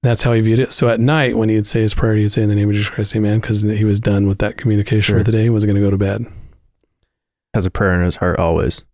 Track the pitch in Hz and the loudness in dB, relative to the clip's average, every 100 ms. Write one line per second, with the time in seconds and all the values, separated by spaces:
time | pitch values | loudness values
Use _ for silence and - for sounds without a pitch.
0 | 127 117 123 117 110 113 131 - 123 113 | 0 0 2 2 2 2 0 0 0 2
1 | 120 156 131 113 110 110 104 117 110 - | 2 2 0 0 0 0 0 -2 0 0
2 | 117 107 104 - 107 104 104 104 104 - | 0 2 0 0 0 2 0 0 -4 -4
3 | 104 110 104 110 - 107 107 107 110 101 | -4 -2 0 0 0 -2 0 0 0 0
4 | 107 101 101 95 107 - 120 104 98 107 | 0 0 0 0 -4 -2 -2 0 0 0
5 | 104 107 110 110 113 110 104 101 101 98 | 2 0 2 2 2 2 2 2 2 0
6 | 98 101 117 - - - _ _ _ _ | -2 -4 -8 -14 -20 -20 _ _ _ _
7 | _ _ _ _ _ 113 92 - 98 90 | _ _ _ _ _ -4 -4 0 0 2
8 | 90 - 90 - 85 82 69 - - | 0 0 -2 0 0 0 -2 -6 -16